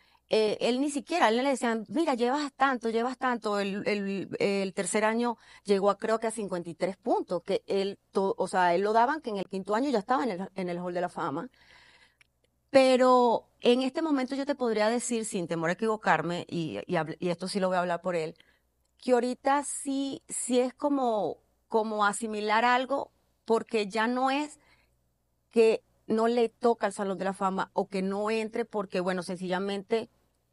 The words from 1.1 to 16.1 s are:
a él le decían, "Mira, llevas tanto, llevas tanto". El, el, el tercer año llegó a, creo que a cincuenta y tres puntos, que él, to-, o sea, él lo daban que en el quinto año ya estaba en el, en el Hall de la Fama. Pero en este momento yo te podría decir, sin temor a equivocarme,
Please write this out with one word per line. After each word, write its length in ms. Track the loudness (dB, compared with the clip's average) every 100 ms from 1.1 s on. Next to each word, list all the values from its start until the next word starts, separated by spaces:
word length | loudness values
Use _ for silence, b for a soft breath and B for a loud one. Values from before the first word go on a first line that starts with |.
| 2 2
a 20 |
él 60 | 2
le 80 | 0
decían, 340 | 0 -2 -4 -4
"Mira, 260 | -2 0
llevas 380 | 0 0 -2 -4
tanto, 360 | 0 0 0 -2
llevas 280 | -2 -2 -2
tanto". 400 | -4 -2 -2 -2
El, 260 | -2 -2 -2
el, 480 | -2 -2 -6 -6 -2
el 320 | 0 0 -2
tercer 300 | -4 -2 0
año 320 | 2 0 -2 -4 B B
llegó 260 | 0 2 4
a, 80 | 2
creo 200 | 0 0
que 60 | -2
a 20 |
cincuenta 400 | -4 -6 -6 -8
y 40 |
tres 220 | -4 -4 -4
puntos, 460 | -2 0 0 -6
que 200 | -2 -4 -2
él, 320 | -2 -2 -6 _
to-, 220 | -2 0 0
o 80 | 0
sea, 260 | 2 4
él 80 | 4
lo 100 | 4
daban 280 | 4 4 0
que 100 | -4
en 60 | -6
el 80 | -6
quinto 260 | -6 -2
año 160 | 0 0
ya 80 | 0
estaba 240 | 0 0
en 60 | 0
el, 180 | -4 -8
en 140 | -6 -6
el 80 | -6
Hall 160 | -4
de 60 | -4
la 60 | -4
Fama. 420 | -4 -4 -4 -8 b b b b b b b _ _ _ _ 2
Pero 760 | 4 6 6 6 6 4 0 -4 _
en 220 | 2 2
este 200 | 0 -2
momento 320 | -2 0 -2
yo 120 | -4 -4
te 80 | -2
podría 320 | -2 0 0
decir, 360 | 0 -2 -4
sin 220 | -4 -6 -4
temor 240 | -2 -2
a 40 |
equivocarme, 680 | -2 -2 -2 2